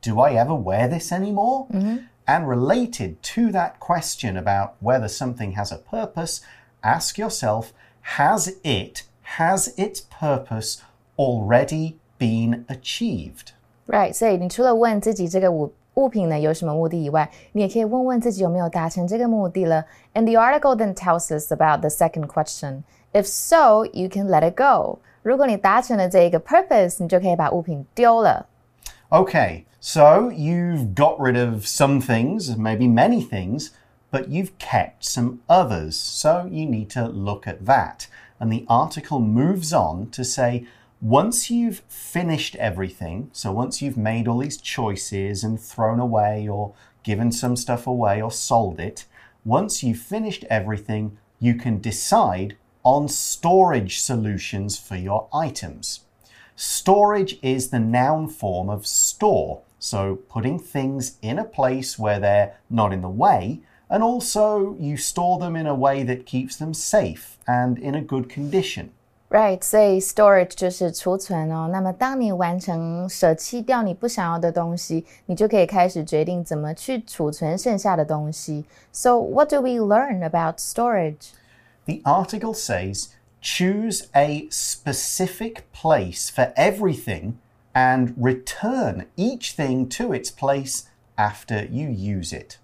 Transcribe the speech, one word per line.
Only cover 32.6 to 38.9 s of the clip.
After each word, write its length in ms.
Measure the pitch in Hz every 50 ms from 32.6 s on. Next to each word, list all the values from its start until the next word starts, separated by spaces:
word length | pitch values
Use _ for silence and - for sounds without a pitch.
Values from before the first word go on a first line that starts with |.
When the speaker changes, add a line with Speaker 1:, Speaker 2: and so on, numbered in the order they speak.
| 110 110 107 104 123 123 117
Speaker 1:
many 340 | 113 139 214 240 226 -
things, 420 | - - 98 90 92 110 151 151 - _ _ _ _ _ _ _ _
but 160 | - 135 127
you've 240 | - 139 170 196 - - _
kept 420 | - - - 110 - - - _
some 380 | - - - 127 120 123 127 - _
others. 460 | _ 165 185 180 117 107 85 80 78 104
So 540 | - - - - - - 151 165 180 180
you 200 | 185 180 156 156 151
need 200 | 123 107 107 98 -
to 160 | 131 117 117
look 380 | - 101 98 101 104 - -
at 180 | - 87 - 92
that. 440 | 98 135 127 90 - - _ - - - - - - _ _
And 120 | 117 113
the 160 | 110 - -
article 520 | - 117 120 147 160